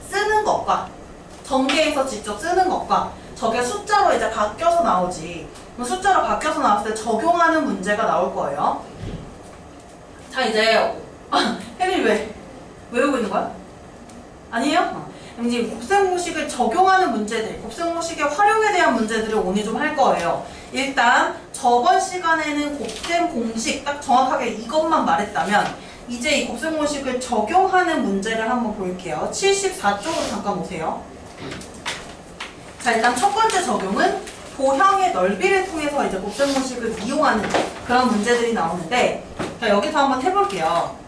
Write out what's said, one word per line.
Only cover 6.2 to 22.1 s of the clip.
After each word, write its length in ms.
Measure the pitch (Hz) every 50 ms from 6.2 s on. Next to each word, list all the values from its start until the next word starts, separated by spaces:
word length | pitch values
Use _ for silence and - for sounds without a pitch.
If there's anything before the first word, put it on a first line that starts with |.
| -
바뀌어서 360 | 214 214 214 - 311 311 302
나왔을 320 | 262 233 208 - - 220 208
때 80 | - -
적용하는 640 | 233 214 - 320 339 349 339 339 330 320 311 269
문제가 400 | 214 196 190 185 208 208 214 -
나올 280 | - - 175 180 190 -
거예요. 500 | - - - - - - - - - - - - - - - - - - - - - - - - - - - - - - - - - - - - - - -
자, 140 | - 262 254
이제 500 | 214 214 214 220 226 220 196 - - - - - - - - - -
<laughs> 480 | - - - - - - - - - -
혜린 260 | 359 370 381 320 240
왜? 280 | 220 202 - - - - - - - - - - - - - - -
외우고 260 | 233 247 277 294 269
있는 120 | 233 208 196
거야? 220 | - - - - - - - - - - - - - - - - - - - - - - - -
아니에요? 280 | - 233 269 302 320 349 359 370 370
어. 140 | 160 151 - - - - - -
그럼 140 | 240 233 240
이제 140 | 240 233 214
곱셈 460 | - - - - - 392 403 392 370
공식을 360 | 359 349 349 339 - 311 285
적용하는 640 | - - - 240 220 - 349 381 381 381 381 370 311
문제들, 480 | 226 208 208 208 226 220 - - - -
곱셈 300 | - - - - 339 339 330
공식의 300 | 339 330 339 330 311 294
활용에 460 | 285 294 - 415 415 440 440 427 415
대한 220 | 403 359 339 320 254
문제들을 420 | 233 226 208 226 220 202 214 220 208
오늘 240 | 180 185 196 208 -
좀 120 | - - 285
할 160 | 294 302 302
거예요. 500 | 285 262 - - - 170 170 - - - - - - - - -
일단 600 | 254 269 277 269 254 233 240 262 285 320 330 - - - -
저번 500 | - - - 240 240 247 320 349 381 381
시간에는 800 | 370 -